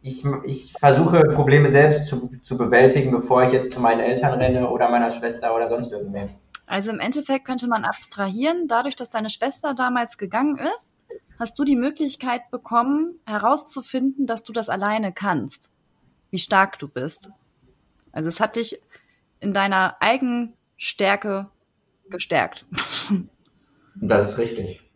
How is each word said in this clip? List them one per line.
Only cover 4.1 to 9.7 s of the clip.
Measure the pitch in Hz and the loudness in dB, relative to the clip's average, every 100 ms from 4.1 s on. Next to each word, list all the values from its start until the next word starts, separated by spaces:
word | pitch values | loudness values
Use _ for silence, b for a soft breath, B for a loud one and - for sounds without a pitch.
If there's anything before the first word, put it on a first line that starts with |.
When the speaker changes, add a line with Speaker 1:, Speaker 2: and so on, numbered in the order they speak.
| 131 139 | 0 0
Speaker 1:
renne | 123 127 127 123 | 2 2 2 0
oder | - 120 | 2 2
meiner | 120 117 | 2 0
Schwester | 117 117 113 117 113 | -2 -6 -4 -2 0
oder | 117 | 0
sonst | 120 120 | -2 -4
irgendwem. | 104 101 101 101 - _ - _ | -8 -8 -8 -10 -14 _ -20 _
Speaker 2:
Also | 196 202 | -6 -4
im | 220 | -6
Endeffekt | 208 294 285 269 - | -4 -6 -4 -4 -4
könnte | 254 247 | -6 -2
man | 226 180 | -2 -2
abstrahieren, | - - 202 196 202 285 349 311 | -6 -8 -6 -6 -2 -2 -2 0
dadurch, | 233 269 - | 0 -2 -6
dass | 240 | -8
deine | 226 214 | -6 -6
Schwester | - 247 285 302 | -4 -4 -4 -6